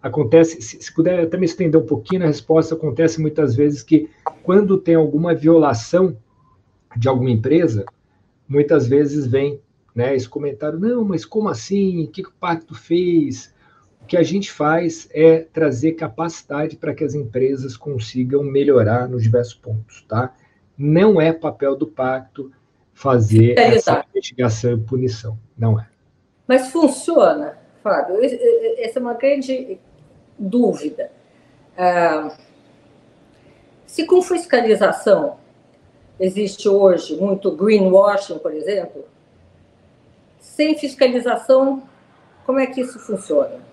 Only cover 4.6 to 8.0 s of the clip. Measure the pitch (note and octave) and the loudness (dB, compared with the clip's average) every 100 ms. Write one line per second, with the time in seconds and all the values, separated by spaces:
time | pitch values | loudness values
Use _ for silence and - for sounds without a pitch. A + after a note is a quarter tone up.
4.6 | G3+ F#3+ - E3 D3+ D3 E3+ D#3+ D3+ E3 | 4 0 2 2 2 0 -2 0 4 4
5.6 | D3 A#2 - F3 F#3 B2+ _ _ _ _ | 4 0 -2 0 0 -2 _ _ _ _
6.6 | _ _ _ - A#2+ B2+ B2+ A2+ B2+ D#3 | _ _ _ -4 -2 0 0 -2 2 2
7.6 | E3+ A2 F#2+ _ | 2 -2 -8 _